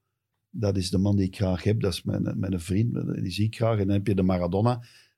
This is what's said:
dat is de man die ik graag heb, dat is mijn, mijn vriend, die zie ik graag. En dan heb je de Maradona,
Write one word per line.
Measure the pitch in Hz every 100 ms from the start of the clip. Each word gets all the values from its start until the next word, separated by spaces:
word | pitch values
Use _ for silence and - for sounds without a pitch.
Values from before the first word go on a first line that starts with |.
| _ _ _ _ _
dat | - 104 98
is | 95
de | 95
man | 98 101
die | 95
ik | -
graag | 92 92
heb, | 101 110
dat | 98
is | -
mijn, | - 101 - -
mijn | 98 92
vriend, | - 92 120 - 87 101
die | 104
zie | 92 110
ik | -
graag. | 113 110
En | 98
dan | 101
heb | 101
je |
de | 95
Maradona, | 92 92 87 95 117 120 - - _